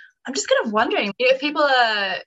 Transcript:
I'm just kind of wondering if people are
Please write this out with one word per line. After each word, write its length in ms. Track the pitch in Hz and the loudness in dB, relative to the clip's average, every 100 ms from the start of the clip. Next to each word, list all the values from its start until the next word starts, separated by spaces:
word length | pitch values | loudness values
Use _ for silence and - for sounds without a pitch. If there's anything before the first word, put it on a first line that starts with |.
| - _ - | -20 _ -10
I'm 80 | |
just 140 | 269 - | -6 0
kind 160 | 523 269 | 0 0
of 80 | |
wondering 400 | 208 262 392 208 - | 0 0 0 -4 0
if 200 | 254 269 | 0 2
people 220 | 294 302 | 0 0
are 540 | 285 254 233 208 196 180 | 2 4 2 0 -2 -6